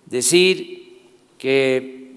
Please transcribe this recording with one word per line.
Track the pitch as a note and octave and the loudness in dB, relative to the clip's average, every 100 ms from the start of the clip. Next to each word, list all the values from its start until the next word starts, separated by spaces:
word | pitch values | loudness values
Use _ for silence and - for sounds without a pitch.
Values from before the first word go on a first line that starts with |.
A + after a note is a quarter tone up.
| - | -10
decir? | B2+ B2 F3 F#3 F#3 - - - - _ _ _ - | -4 2 4 4 2 -4 -16 -20 -20 _ _ _ -10
Que | C3 C3+ C3+ B2+ C3 - - | -2 0 2 0 -4 -12 -20